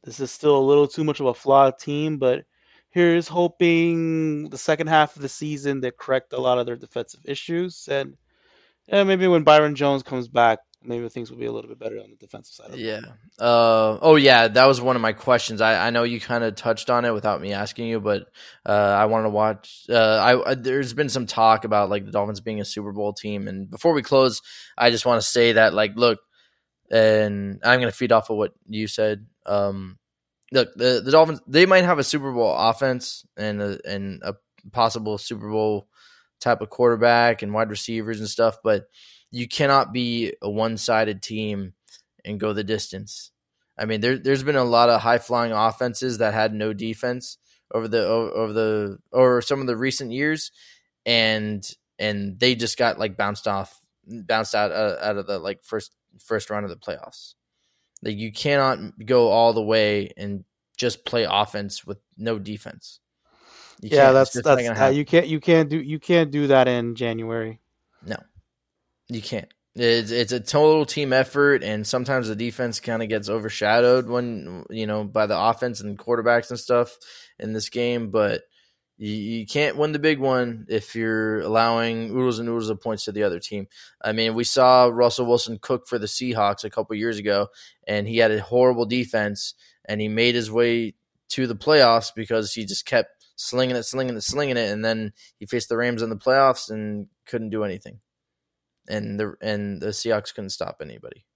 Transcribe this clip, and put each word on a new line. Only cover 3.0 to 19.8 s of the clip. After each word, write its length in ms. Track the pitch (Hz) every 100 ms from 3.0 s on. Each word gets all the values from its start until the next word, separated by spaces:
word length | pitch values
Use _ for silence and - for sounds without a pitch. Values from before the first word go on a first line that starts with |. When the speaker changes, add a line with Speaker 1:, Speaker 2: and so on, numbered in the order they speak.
| 175 170 165
Speaker 1:
hoping 1200 | 175 175 _ 175 165 165 165 165 160 156 147 151
the 80 | 139
second 300 | - 156 160
half 280 | 156 151 -
of 60 |
the 80 | 139
season 520 | - 151 147 139 135
they 100 | 127
correct 400 | - - 131 _
a 60 | 127
lot 200 | 127 123
of 60 | 123
their 120 | 120
defensive 440 | - 120 117 - -
issues, 640 | 139 - 170 180 170 -
and, 260 | 139 139 139 _ _ _ _ _ _ _
yeah, 160 | 202
maybe 240 | 196 190 185
when 160 | 170
Byron 320 | 151 151 151 143
Jones 280 | 143 139
comes 260 | 127 127 120
back, 300 | 123 117 110 _ _
maybe 280 | 120 120 117
things 200 | 120 113
will 100 | 120
be 80 | 120
a 40 |
little 160 | 117 113
bit 120 | 117
better 180 | 113 107
on 120 | 107
the 60 | 110
defensive 380 | 110 107 -
side 140 | - 113
of 60 |
the 40 | 123
Speaker 2:
Yeah. 220 | 110 107 107 - _ _
Uh, 600 | 117 117 117 113 110 107
oh, 140 | 160 156
yeah, 320 | 139 123 113
that 180 | 110 135
was 140 | 127
one 160 | 123 123
of 60 |
my 100 | 113
questions. 480 | 107 - 123 - 110
I, 280 | 110 107 107
I 20 |
know 140 | 120
you 180 | 120 120
kinda 300 | - 120 113
touched 360 | 104 120 113 -
on 140 | 120
it 80 | 120
without 280 | 107 107 90
me 100 | 92
asking 360 | 101 104 - 117
you, 120 | 113
but, 300 | 104 101 - _ - - -
uh, 40 |
I 340 | 104 101 101 107
wanna 220 | 113 110
watch, 540 | 104 107 101 - -